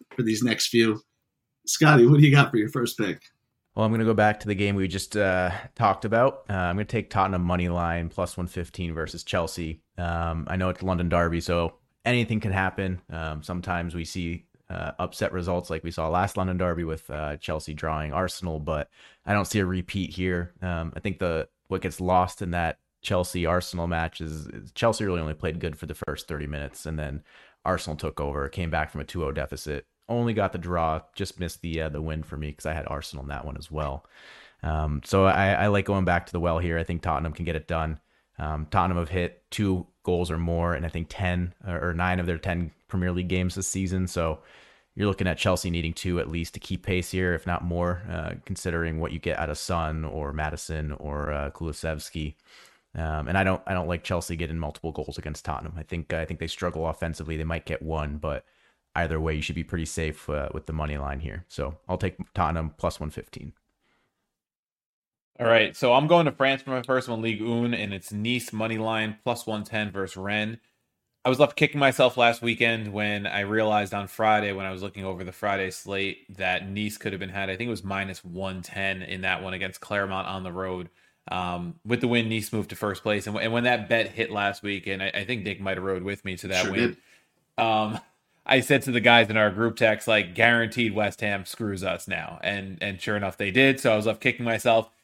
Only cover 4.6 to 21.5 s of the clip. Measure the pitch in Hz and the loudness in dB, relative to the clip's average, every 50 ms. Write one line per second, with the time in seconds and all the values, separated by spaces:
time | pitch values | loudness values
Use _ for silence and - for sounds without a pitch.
4.6 | 101 101 101 98 95 92 90 95 - - - 104 101 95 92 92 90 90 90 98 | 2 2 2 2 0 0 -2 -4 -4 -2 0 2 4 4 4 4 2 0 0 -4
5.6 | - - _ - 117 104 95 - - 107 113 117 123 139 135 - - - 101 92 | -8 -10 _ 2 4 4 4 2 0 2 4 4 4 4 2 0 -8 -4 -2 0
6.6 | 90 87 87 101 107 - - 110 95 - - 104 95 98 95 90 87 87 90 90 | 0 0 0 0 -2 -2 -2 -4 -4 -2 2 2 2 2 2 0 2 2 2 2
7.6 | 87 87 85 87 87 82 85 85 85 82 - - 90 87 - - 90 87 - 92 | 0 0 0 0 0 0 -2 -2 -4 -4 -4 -4 -4 -4 -4 -6 -8 -6 -6 -8
8.6 | 85 - - - 90 82 80 80 80 78 - 87 - - - 92 85 82 - - | -8 -8 -8 -8 -6 -6 -4 -4 -6 -6 -8 -12 -8 -2 -2 -2 0 -2 -4 -6
9.6 | 85 80 80 - _ _ - - 87 87 85 82 85 82 82 82 76 - 90 92 | -6 -6 -6 -10 _ _ -10 -6 -4 -2 -2 -2 -2 -2 -2 -4 -4 -4 -2 0
10.6 | 92 92 90 - 92 92 92 85 90 85 87 85 85 85 82 85 78 - 87 87 | 0 0 -2 -2 -2 -2 0 2 2 2 4 4 4 4 2 0 0 0 0 2
11.6 | 85 82 - _ _ _ _ _ - 120 123 120 117 - 113 107 - 104 95 95 | 2 0 -4 _ _ _ _ _ -2 0 2 2 2 2 0 0 0 0 0 0
12.6 | 95 92 - - 98 92 92 87 - - 82 80 80 80 78 78 78 - 90 90 | 0 0 -2 -2 -4 -4 -4 -6 -8 -10 -8 -6 -6 -6 -6 -8 -8 -6 -6 -6
13.6 | 87 95 87 87 87 85 78 85 82 - - 92 85 82 85 82 - _ _ _ | -4 -2 -2 -2 -2 -4 -6 -6 -8 -6 -6 -6 -4 -4 -6 -8 -10 _ _ _
14.6 | _ - 90 87 80 - - - 90 90 - - 107 - - 92 85 92 87 87 | _ -10 -8 -6 -6 -6 -6 -4 -6 -6 -4 -4 -4 -2 -2 -2 -2 0 -2 -2
15.6 | 87 - 85 80 - 85 80 - 80 80 82 90 95 98 - 98 92 95 92 90 | -2 -4 -6 -6 -6 -6 -6 -4 -2 0 2 2 2 0 0 0 0 0 0 0
16.6 | 92 90 85 85 85 80 80 78 - - 71 76 76 73 73 76 - - 82 78 | 0 0 0 -2 -2 -4 -6 -8 -8 -10 -8 -6 -6 -6 -6 -8 -6 -6 -6 -4
17.6 | - - 78 78 - 80 78 78 78 76 69 82 92 87 - - 92 87 80 78 | -4 -8 -10 -6 -4 -4 -2 -2 -4 -4 -2 -2 -2 -2 -4 -6 -6 -6 -4 -4
18.6 | 76 80 78 76 71 - _ _ - - - _ - - 101 104 95 - - 107 | -4 -2 -2 -2 -4 -6 _ _ -20 -20 -20 _ -2 0 2 2 2 2 0 0
19.6 | 95 90 92 92 87 - - 101 92 78 - 92 90 92 90 87 87 87 _ - | 2 2 0 -2 -4 -4 -4 -4 -4 -4 -4 -2 -2 0 0 0 -2 -6 _ -8
20.6 | 92 90 87 82 82 82 - 87 - 101 90 - 95 87 82 78 78 - | -6 -4 -4 -4 -4 -6 -8 -6 -6 -6 -4 -2 -2 0 0 0 -2 -4